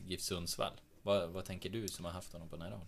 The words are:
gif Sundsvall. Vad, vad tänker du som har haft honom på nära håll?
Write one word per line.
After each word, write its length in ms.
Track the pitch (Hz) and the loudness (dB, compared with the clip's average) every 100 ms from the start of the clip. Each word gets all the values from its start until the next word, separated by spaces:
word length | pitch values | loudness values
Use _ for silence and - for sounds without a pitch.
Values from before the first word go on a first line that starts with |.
| 90 | -4
gif 140 | 90 | -2
Sundsvall. 520 | - 90 87 - 110 - - - | 0 0 0 0 0 -2 -14 -2
Vad, 260 | 101 101 82 | 6 6 6
vad 160 | 90 | 0
tänker 260 | 92 92 - | -4 -4 -2
du 180 | 113 98 | 0 0
som 160 | - | -2
har 80 | 87 | -4
haft 200 | 90 - | -4 -6
honom 160 | 82 82 | -8 -8
på 80 | 80 | -6
nära 140 | 85 | -6
håll? 120 | 107 | -6